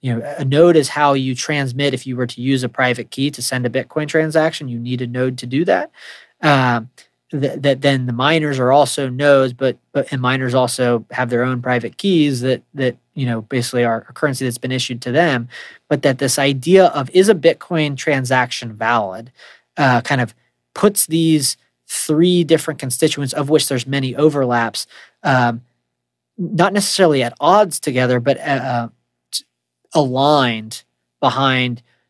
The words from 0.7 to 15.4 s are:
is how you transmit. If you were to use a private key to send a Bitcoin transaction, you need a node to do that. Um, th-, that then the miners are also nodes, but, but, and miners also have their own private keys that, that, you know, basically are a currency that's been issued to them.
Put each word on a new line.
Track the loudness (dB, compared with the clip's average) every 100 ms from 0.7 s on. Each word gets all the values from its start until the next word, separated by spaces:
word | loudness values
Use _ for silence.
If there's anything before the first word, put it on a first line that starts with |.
| 6
is | 4
how | 2 2
you | 2 0
transmit. | -6 -4 -4 -4 -2 -2
If | -2 -6
you | -6
were | -6
to | -4
use | -2 -2
a | -2
private | -2 -2 -2 -6
key | -4 -6
to | -4
send | -6 -4 -2
a |
Bitcoin | -4 -4 -6 -2
transaction, | -2 0 2 0 -2 -10
you | -8
need | -6 -6
a | -6
node | -2 -4 -4
to | -6
do | -2 0
that. | 0 -2 _ -20 -20 _ _
Um, | 2 2 2 0 -4 _ _ _ _
th-, | -4 -4 -2
that | -2 0
then | 2 0 -2
the |
miners | -2 0 2 0 0
are | 4
also | 4 4 0 -6
nodes, | -2 4 4 4
but, | 0 -4 -4 _
but, | -6 -4
and | -2
miners | -2 -2 0
also | 0 0 0 0 0 -4
have | -6 -2
their | 0
own | -2 -2
private | -2 -2 -4 -6
keys | 0 2 2 0
that, | -2 -2 _
that, | -4 -4 -4 _
you | -6 -4
know, | -4
basically | -4 -4 -2 0 0
are | 0 -6
a |
currency | -4 -2 -2 -4
that's | -6
been | -6
issued | -6 -6 -8
to | -2
them. | 2 2 0